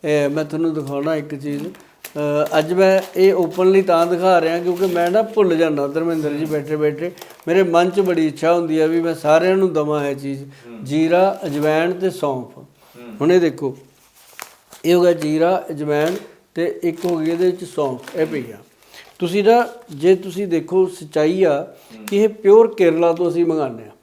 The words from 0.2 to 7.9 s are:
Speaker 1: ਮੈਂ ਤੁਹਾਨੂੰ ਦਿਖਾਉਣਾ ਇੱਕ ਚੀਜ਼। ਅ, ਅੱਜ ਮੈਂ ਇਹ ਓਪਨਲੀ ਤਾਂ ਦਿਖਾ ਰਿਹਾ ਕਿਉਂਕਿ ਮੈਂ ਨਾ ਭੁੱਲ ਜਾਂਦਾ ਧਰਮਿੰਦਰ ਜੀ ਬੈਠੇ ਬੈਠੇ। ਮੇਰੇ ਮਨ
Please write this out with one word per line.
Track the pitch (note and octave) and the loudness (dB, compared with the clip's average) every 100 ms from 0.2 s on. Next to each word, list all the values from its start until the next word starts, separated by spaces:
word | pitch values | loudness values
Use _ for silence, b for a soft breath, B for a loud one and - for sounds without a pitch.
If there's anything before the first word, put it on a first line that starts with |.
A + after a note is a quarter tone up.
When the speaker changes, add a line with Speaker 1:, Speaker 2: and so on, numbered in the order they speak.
| C#3+ | 0
Speaker 1:
ਮੈਂ | D3 D3+ | -2 -4
ਤੁਹਾਨੂੰ | D#3 E3 | -2 -2
ਦਿਖਾਉਣਾ | D#3+ C3+ C#3 D3 D#3+ | -2 -6 -6 -4 -4
ਇੱਕ | D3 D3 | -6 -10
ਚੀਜ਼। | C#3+ C#3+ D#3+ G3+ b b - D3 | -8 -8 -10 -14 b b -16 -6
ਅ, | D3 D3 D3 D#3 | -4 -2 0 0
ਅੱਜ | D#3 | 0
ਮੈਂ | F3+ F#3+ F#3+ F#3+ - | 2 4 2 0 2
ਇਹ | F#3+ | 4
ਓਪਨਲੀ | F3+ E3 E3 F#3 F#3+ | 4 0 2 4 4
ਤਾਂ | F#3+ E3 E3+ | 4 2 2
ਦਿਖਾ | F3+ F#3 F3+ | 0 2 4
ਰਿਹਾ | D#3+ E3+ | 2 -2
ਕਿਉਂਕਿ | F3 F3 F#3+ | -2 -2 -2
ਮੈਂ | F3 F3 | 0 0
ਨਾ | G3 | 0
ਭੁੱਲ | A3 A3 F#3+ E3 | 0 0 2 2
ਜਾਂਦਾ | E3 D3 C#3+ | 0 0 -4
ਧਰਮਿੰਦਰ | D3 E3 E3 D3+ | -2 -4 -2 -4
ਜੀ | D3 D#3 | -4 -4
ਬੈਠੇ | D3+ C#3+ D3+ | -6 -4 -2
ਬੈਠੇ। | D3+ D3 E3+ F3+ B B - | -2 -2 -8 -10 B B -2
ਮੇਰੇ | F3+ | 2
ਮਨ | F#3 E3+ F3 | 4 4 2